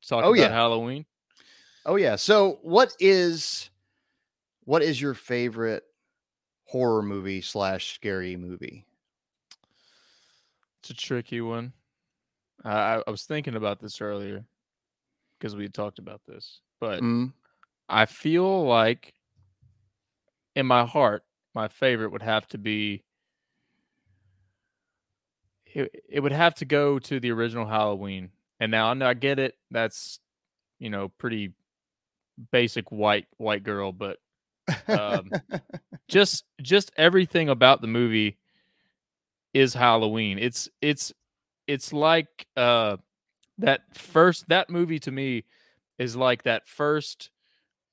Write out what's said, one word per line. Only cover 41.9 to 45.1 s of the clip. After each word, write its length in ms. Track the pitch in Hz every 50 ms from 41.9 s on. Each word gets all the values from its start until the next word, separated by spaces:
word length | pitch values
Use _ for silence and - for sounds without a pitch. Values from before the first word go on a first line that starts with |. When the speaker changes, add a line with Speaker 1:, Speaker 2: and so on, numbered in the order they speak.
Speaker 1:
like, 560 | 151 147 151 160 165 165 156 - _ - - _ _
uh, 420 | 131 120 120 120 117 110 104 98 92 - _ _ _ _ _ _ _ _ _ _
that 240 | 196 226 139 135 - - _ -
first, 520 | - - - - 160 170 180 165 - - -
that 200 | 165 190 - -
movie 280 | 175 175 175 160 165 139
to 120 | - 139